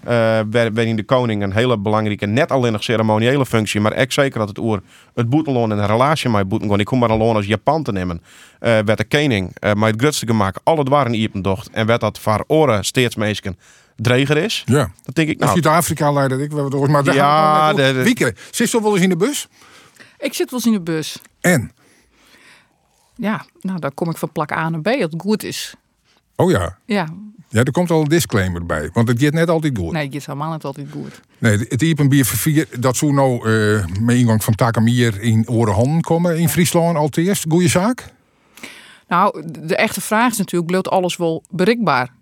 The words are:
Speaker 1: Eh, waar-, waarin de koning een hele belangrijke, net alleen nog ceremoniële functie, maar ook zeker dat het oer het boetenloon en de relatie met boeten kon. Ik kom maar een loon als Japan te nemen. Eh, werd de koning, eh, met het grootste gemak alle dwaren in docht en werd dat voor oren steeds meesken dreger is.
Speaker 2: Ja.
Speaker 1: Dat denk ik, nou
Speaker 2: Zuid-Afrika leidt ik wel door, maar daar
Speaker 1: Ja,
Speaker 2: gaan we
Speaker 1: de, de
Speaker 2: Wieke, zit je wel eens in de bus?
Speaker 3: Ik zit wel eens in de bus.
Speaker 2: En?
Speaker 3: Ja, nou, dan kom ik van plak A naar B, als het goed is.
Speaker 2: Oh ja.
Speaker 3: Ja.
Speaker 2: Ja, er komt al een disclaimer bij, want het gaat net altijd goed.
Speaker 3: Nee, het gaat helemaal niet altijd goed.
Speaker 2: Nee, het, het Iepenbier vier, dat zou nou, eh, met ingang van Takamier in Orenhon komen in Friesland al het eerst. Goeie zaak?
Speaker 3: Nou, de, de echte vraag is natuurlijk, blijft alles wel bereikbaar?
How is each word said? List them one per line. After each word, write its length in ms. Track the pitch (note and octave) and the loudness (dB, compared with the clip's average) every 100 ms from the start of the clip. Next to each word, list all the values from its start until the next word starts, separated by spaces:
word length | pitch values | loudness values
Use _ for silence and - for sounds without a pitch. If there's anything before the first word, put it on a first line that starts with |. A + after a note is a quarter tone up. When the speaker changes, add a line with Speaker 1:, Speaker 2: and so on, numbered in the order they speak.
Speaker 1:
Eh, 40 | - A#2+ A2+ A2 G#2+ | -2 0 2 0 0
waar-, 220 | A#2 A#2 | 0 0
waarin 220 | G#2+ A2+ A2 | 0 0 -2
de 80 | |
koning 400 | G2+ C3 A#2+ G#2 | 0 0 0 -2
een 100 | G2+ | -2
hele 240 | G2 B2+ A2+ | 0 0 0
belangrijke, 480 | G#2 G#2+ G#2+ G2+ G#2 | 0 0 0 -2 -2
net 260 | A2+ E3 | 0 0
alleen 200 | C3+ A#2+ | 0 0
nog 120 | G#2+ | -2
ceremoniële 640 | - A2 A2 G#2+ A#2 C#3 B2+ | -2 0 2 2 2 2 0
functie, 360 | A2+ G#2+ G#2+ | 0 0 0
maar 160 | G#2 - | 0 0
ook 140 | B2+ | -2
zeker 280 | - C#3 A#2+ | 0 0 -2
dat 80 | G2+ | -6
het 100 | G2 | -4
oer 220 | A2 G2+ - - _ | -4 -4 -6 -20 _
het 160 | - A#2 | -4 0
boetenloon 420 | D3 D3+ B2+ A2+ | 0 2 0 0
en 60 | G#2 | 0
de 80 | G2+ | 2
relatie 440 | A2 C3+ D#3 B2+ | 2 2 2 0
met 180 | G#2+ F#2+ | 0 0
boeten 200 | A2 G#2 | -2 0
kon. 120 | G2+ | 0
Ik 60 | G#2 | 0
kom 140 | B2+ | 2
maar 100 | A#2 | 2
een 80 | A2 | 2
loon 180 | A2+ A2 | 2 2
als 100 | G2+ | 0
Japan 380 | G#2+ - D#3 | -2 0 0
te 80 | C3 | -2
nemen. 300 | G2 F2+ E2+ _ - - _ | -4 -4 -6 _ -20 -20 _
Eh, 200 | A#2 A2 | 0 2
werd 180 | G#2+ G#2+ | 2 0
de 60 | |
koning, 480 | A2+ D3 D3 G#2 F#2 | 0 0 2 0 -2
eh, 200 | - G2 | -4 -2
met 180 | G#2 A2 | 2 2
het 100 | G#2+ | 2
grootste 240 | C#3+ D3 A#2 | 0 0 0
gemak 300 | A2+ F#2+ - | 2 2 0
alle 200 | - D#3+ | 0 0
dwaren 300 | C3 C#3+ A#2+ | 2 2 2
in 280 | A#2 G#2+ G2+ | 0 -2 -2
docht 280 | F#2+ F#2+ - | -2 -4 -4
en 160 | - A2 | -2 0
werd 160 | A#2 | 2
dat 180 | G#2+ - | 0 -4
voor 240 | - G#2 - | -2 -2 0
oren 380 | D#3 D3 G#2+ - | 2 2 2 0
steeds 300 | - A#2+ A2 | 0 -2 -2
meesken 420 | G#2+ G#2 G2+ E2+ _ _ _ - | -4 -4 -6 -12 _ _ _ -12
dreger 420 | A2+ B2+ C3+ D3+ | -2 0 2 0
is. 260 | G3+ - - | -2 -6 -2
Speaker 2:
Ja. 260 | C3+ A2 - | 0 -2 -8
Speaker 1:
Dat 120 | - D3+ | -8 -4
denk 140 | D#3 | -2
ik, 100 | - | 0
nou 120 | - | 0
Speaker 2:
Zuid-Afrika 600 | F3+ D#3 D#3+ - D#3 D3+ | 2 2 2 0 -2 0
leidt 220 | C#3+ C#3 | 0 0
ik 180 | C3 D3 | -2 -4
wel 180 | D3 C#3 | -4 -4
door, 220 | C#3 C#3 | 0 2
maar 120 | D3 | 2
daar 120 | C#3 C3+ | 2 2
Speaker 1:
Ja, 400 | C#3+ D3+ D#3 D3+ | 4 4 4 4
Speaker 2:
gaan 200 | D#3 D3 | 2 4
we 60 | |
Speaker 1:
de, 120 | C3+ | 2
de 100 | C3 | 2
Speaker 2:
Wieke, 320 | F3 B3+ C#3 F#2+ - | 0 2 -2 -4 -12
zit 200 | - A#3+ | -4 0
je 100 | A#3+ | 0
wel 120 | G#3+ | 0
eens 100 | G3+ | 2
in 60 | F#3+ | 2
de 80 | E3 | 2
bus? 300 | A3+ C#4+ - _ - - - _ - _ | 0 -2 -10 _ -20 -20 -20 _ -20 _
Speaker 3:
Ik 160 | - | -8
zit 160 | - F4 | -6 -6
wel 100 | B3+ | -2
eens 80 | A#3 | 0
in 60 | |
de 80 | G#3+ | 0
bus. 400 | E3+ D#3+ D3+ - - _ | -2 -6 -6 -12 -18 _
Speaker 2:
En? 300 | F3 E3 F#2 _ _ _ _ _ _ _ - - _ _ _ _ _ - | 0 2 0 _ _ _ _ _ _ _ -20 -20 _ _ _ _ _ -8
Speaker 3:
Ja, 300 | G3 G3+ - _ | -6 -6 -8 _
nou, 180 | F#3 F#3 | -8 -6
dan 140 | C#3+ | -6
kom 160 | - E3+ | -4 -6
ik 80 | D#3+ | -4
van 140 | E3 | -6
plak 200 | - D3+ | -6 -4
A 180 | - D#3+ | -4 -2
naar 120 | E3 | -2
B, 60 | D#3+ | -2
als 240 | C4+ E3+ | -2 -2
het 100 | D#3+ | -4
goed 220 | F#3 G#3+ | -2 -2
is. 300 | F2+ - - - _ _ _ _ _ - | -4 -10 -12 -16 _ _ _ _ _ -2
Speaker 2:
Oh 160 | F3 | 2
ja. 260 | A#2 F2 - - | 2 -2 -8 -4
Speaker 3:
Ja. 220 | G#3 D#3 F3 - - - | -4 -4 -10 -18 -20 -4
Speaker 2:
Ja, 140 | A2+ | 0
er 80 | B2+ | 0
komt 200 | C3+ F3 | 0 0
al 100 | D#3+ | 2
een 60 | D3+ | 2
disclaimer 580 | E3 - G#2+ F#2 F2 E2+ | 2 2 0 0 -4 -4
bij, 240 | D#2 D#2 | -4 -2
want 140 | - A#2 | 0 0
het 140 | A#2+ | 2
gaat 120 | D3 | 2
net 160 | D#3+ E3+ | 2 0
altijd 280 | D#3+ D#3 A#2 | 0 0 -2
goed. 140 | E2 | -4
Speaker 3:
Nee, 120 | E3 | -4
het 100 | C#3+ | -6
gaat 120 | C#3 C#3 | -8 -10
helemaal 260 | C#3 D#3 | -8 -8
niet 100 | D#3+ | -8
altijd 240 | D3 C#3 C#3+ | -10 -10 -14
goed. 300 | D3 - - _ _ | -12 -14 -16 _ _
Speaker 2:
Nee, 200 | A2+ G#2 | 0 0
het, 140 | - | 0
het 100 | A2+ | 0
Iepenbier 440 | D#3+ D3+ D3 C#3+ C3+ | 0 2 4 4 2
vier, 420 | - D#3+ D3+ D#3 - | 0 0 0 0 -2
dat 180 | C3 A#2+ | -2 0
zou 160 | D3+ | 0
nou, 380 | C#3 C3+ A#2+ A2 | 2 2 0 0
eh, 340 | A2 G#2+ G#2+ E2+ F#2+ | 2 2 0 0 -2
met 160 | A#2 B2 | 2 4
ingang 280 | A#2+ A2 | 4 2
van 120 | - G#2+ | 2 0
Takamier 680 | A#2+ A2+ A2 B2 A#2 G2 | 2 2 2 4 2 0
in 280 | A2+ A2 A2+ | 0 2 2
Orenhon 520 | A2+ A2+ G2 B2+ E3 | 2 2 2 2 0
komen 380 | - E3 F3 E3 | 0 0 2 2
in 100 | E3+ | 0
Friesland 480 | E3+ F3 E3+ E3+ E3 | 2 2 2 2 0
al 80 | D3+ | 0
het 120 | C#3+ | 0
eerst. 280 | F3 G3+ E3 | 0 0 0
Goeie 200 | E3 F3+ | 2 4
zaak? 440 | F3+ G3+ B3+ - _ _ _ _ - - - - - _ | 2 0 -2 -8 _ _ _ _ -20 -20 -20 -20 -20 _
Speaker 3:
Nou, 440 | F3 G3+ E3+ E3 | 0 0 0 -12
de, 140 | D3+ D#3+ | -12 -4
de 100 | F#3+ | 0
echte 260 | A3 - | 0 -2
vraag 300 | - G#3+ B3 | -2 0 0
is 60 | A3+ | 0
natuurlijk, 340 | F3+ F3 E3 | -2 -2 0
blijft 180 | F#3 F#3 | -2 0
alles 280 | F#3+ F3+ - | -2 -2 -2
wel 260 | E3+ D#3+ _ | -2 -4 _
bereikbaar? 720 | E3 F3+ A#3+ F#3 C3 B2+ _ | 0 0 2 2 0 -2 _